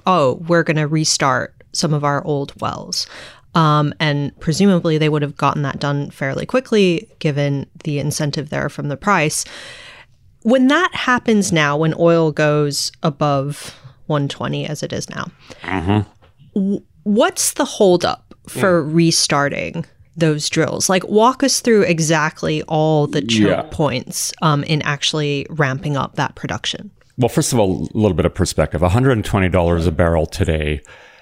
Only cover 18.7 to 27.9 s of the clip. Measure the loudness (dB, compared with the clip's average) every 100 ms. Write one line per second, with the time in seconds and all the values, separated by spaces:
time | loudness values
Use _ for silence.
18.7 | 2 2 2 4 2 0 0 0 -4 -6
19.7 | -8 -10 _ -20 -2 0 0 -2 -2 -2
20.7 | -2 0 -2 2 4 4 2 0 0 2
21.7 | 4 4 2 2 2 0 -4 -4 -4 -2
22.7 | 0 2 2 2 -2 0 2 2 2 -4
23.7 | -2 -2 -2 -6 -8 -8 -2 0 0 0
24.7 | -2 -2 -4 -4 -2 -2 -4 -6 -2 -2
25.7 | -2 -4 -4 -4 -4 -4 -6 -8 -6 -8
26.7 | -10 -14 _ _ -2 0 0 0 2 2
27.7 | 0 -4